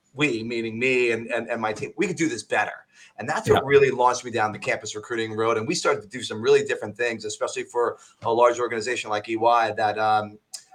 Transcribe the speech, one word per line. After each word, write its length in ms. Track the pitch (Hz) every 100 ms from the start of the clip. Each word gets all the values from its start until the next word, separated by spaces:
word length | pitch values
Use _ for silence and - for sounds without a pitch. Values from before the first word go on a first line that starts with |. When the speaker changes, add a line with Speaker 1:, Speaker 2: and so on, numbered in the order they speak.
| _
Speaker 1:
We, 280 | 131 147 113
meaning 360 | 113 117 113 110
me 320 | 131 127 120
and, 160 | 113 113
and, 220 | 117 113
and 120 | 120
my 120 | 110
team, 180 | 107 - -
we 100 | 190
could 80 | 156
do 140 | 160
this 140 | 113
better. 420 | - 113 101 - - _ - -
And 80 | 117
that's 220 | 185 220
what 80 | -
Speaker 2:
Yeah. 100 | 135
Speaker 1:
really 240 | 139 135
launched 320 | 123 123 120
me 80 | 123
down 220 | 113 107
the 60 | 101
campus 360 | 131 113 107 107
recruiting 380 | - 113 110 110
road. 220 | 113 110
And 100 | 117
we 80 | 175
started 260 | - 143
to 60 | 98
do 160 | 127
some 180 | 110 107
really 220 | 123 139
different 320 | 135 120 110 101
things, 300 | 120 113 107
especially 380 | - 117 131
for 340 | 123 120 113 - - _
a 80 | 113
large 280 | 113 120 120
organization 500 | 117 113 110 113 113
like 180 | 107 117
E 80 | 113
Y 360 | 117 117 113
that, 260 | 104 107 104
um, 400 | 110 107 104 104 _ - _